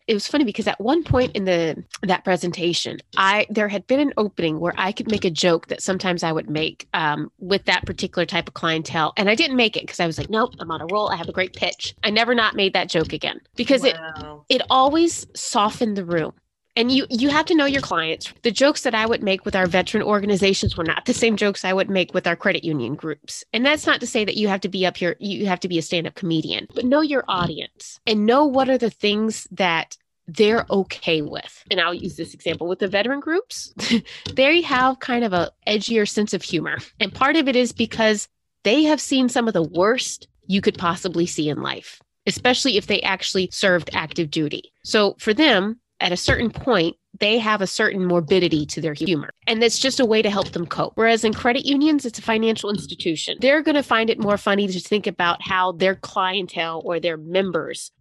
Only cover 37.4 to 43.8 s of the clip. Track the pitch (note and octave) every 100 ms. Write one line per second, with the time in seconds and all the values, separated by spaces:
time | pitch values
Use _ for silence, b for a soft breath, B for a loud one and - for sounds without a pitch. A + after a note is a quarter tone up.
37.4 | C#4 B3 A#3+ - A3+ - A3 G#3 - _
38.4 | _ _ G3+ C#4 D4+ D4+ - C4+ B3+ B3+
39.4 | A3+ F#3 D#3 E3+ G3 B3+ - - - _
40.4 | - F#3+ G#3 - F3 F3 F#3+ E3+ F3 -
41.4 | D3+ C#3 C3+ C3 - - _ _ - -
42.4 | B3 B3+ C4+ G3+ - - - F#3+ - F#3+
43.4 | F#3 - G3+ F3